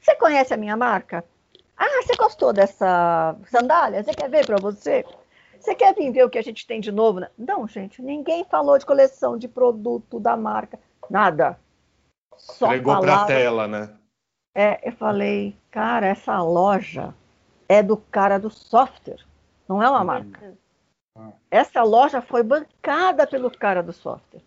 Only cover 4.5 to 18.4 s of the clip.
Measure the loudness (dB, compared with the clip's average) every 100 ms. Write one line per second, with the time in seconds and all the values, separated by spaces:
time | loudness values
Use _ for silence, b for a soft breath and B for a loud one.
4.5 | 0 -2 -8 -2 -2 -4 -20 _ b b
5.5 | b -6 2 4 4 -2 2 2 2 -8
6.5 | -12 -10 -8 -6 2 2 2 -8 -12 -6
7.5 | -6 -6 -12 -14 -14 -12 -8 -6 -6 -2
8.5 | -2 2 2 4 4 4 _ -6 -4 -10
9.5 | 0 0 0 -4 -6 -8 -6 -4 -2 -4
10.5 | -6 -8 -18 _ _ -6 0 0 2 -2
11.5 | -2 _ _ _ _ _ _ _ _ -20
12.5 | -4 -2 0 0 2 4 2 2 0 0
13.5 | 0 -4 -6 -10 -16 _ _ _ _ _
14.5 | 0 0 0 -8 -6 -4 -2 -2 -4 -6
15.5 | -12 _ -6 -4 0 -2 -2 -4 -2 0
16.5 | 2 2 0 -4 -12 -12 -14 _ _ _
17.5 | _ _ 4 4 -2 _ 0 0 0